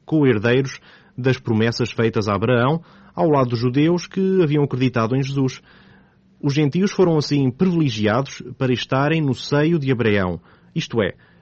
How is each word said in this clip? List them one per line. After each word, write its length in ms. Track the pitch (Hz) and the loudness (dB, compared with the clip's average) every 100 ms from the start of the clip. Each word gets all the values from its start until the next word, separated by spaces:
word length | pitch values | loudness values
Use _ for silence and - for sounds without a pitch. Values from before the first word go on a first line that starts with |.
| - | -4
co-herdeiros 760 | 156 135 107 120 131 135 - - - _ - | 2 2 2 2 0 0 -10 -20 -20 _ -4
das 220 | 127 127 | -2 -2
promessas 520 | - 107 117 113 113 | 0 0 0 0 -4
feitas 360 | - 113 113 104 | -2 -2 0 -2
a 80 | |
Abraão, 480 | 98 113 120 131 165 - - - | 0 0 2 2 -2 -6 -20 -14
ao 140 | - 170 | -2 2
lado 220 | 139 123 | 2 2
dos 80 | 117 | 0
judeus 480 | 123 131 160 175 - | 0 2 2 0 -4
que 360 | 190 190 190 | -2 0 2
haviam 220 | 156 147 | 2 0
acreditado 500 | 143 127 127 120 110 | 0 0 0 0 0
em 80 | 135 | -2
Jesus. 380 | 135 139 131 - - - - - _ _ _ _ | -2 -2 -4 -6 -18 -20 -20 -20 _ _ _ _
Os 120 | 143 | -2
gentios 380 | 139 143 175 196 | 0 0 0 0
foram, 260 | - 180 160 | 2 2 2
assim, 320 | - 143 127 | 0 0 0
privilegiados 920 | - 185 170 143 110 104 120 139 - - - | 2 0 2 0 0 0 0 -2 -10 -16 -4
para 160 | 127 | -2
estarem 480 | 120 - 135 147 160 | -2 -2 0 0 0
no 140 | 139 | -2
seio 440 | 120 - 147 156 170 | -4 -2 0 2 0
de 140 | 135 | 0
Abraão, 480 | 117 113 101 92 82 - _ _ | 0 2 2 0 -4 -12 _ _
isto 280 | 165 - 117 | -8 -4 -2
é, 100 | 90 - _ _ | -2 -6 _ _